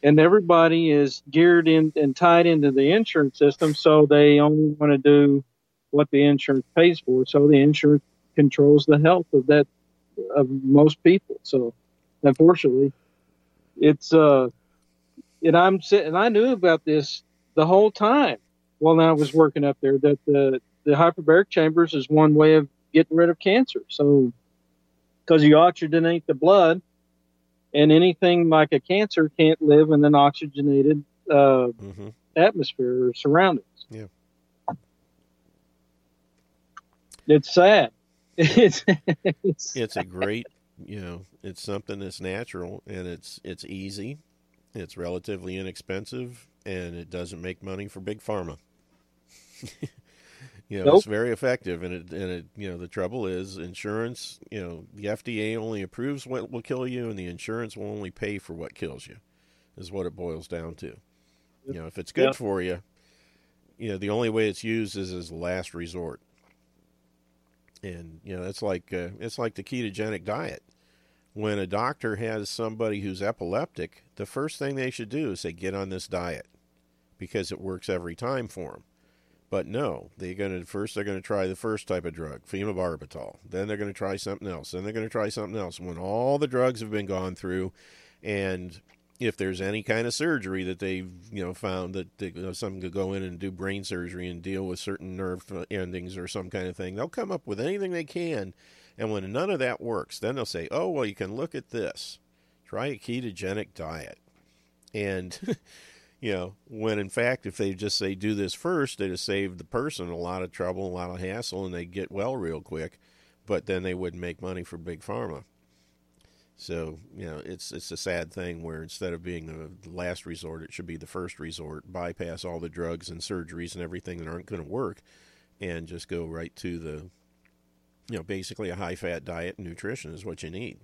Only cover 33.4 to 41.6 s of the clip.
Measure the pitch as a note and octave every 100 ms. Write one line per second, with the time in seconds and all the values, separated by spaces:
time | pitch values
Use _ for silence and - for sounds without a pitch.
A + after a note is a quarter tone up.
33.4 | F#3+ E3+ - _ - A2 G2+ _ _ _
34.4 | _ _ - D3+ _ _ _ _ _ _
35.4 | _ _ _ _ _ _ _ _ _ _
36.4 | _ _ _ - _ _ _ - - D3+
37.4 | - - F#3 G#3 B2+ _ _ _ _ -
38.4 | D#3 - G#3+ - - F3 - D#3 G3 -
39.4 | G3 D#3 - C3+ A2 - F#2 F2+ F#2+ A2+
40.4 | A#2 _ _ _ - G#2 F2+ F2 F#2+ _
41.4 | F#2+ F2+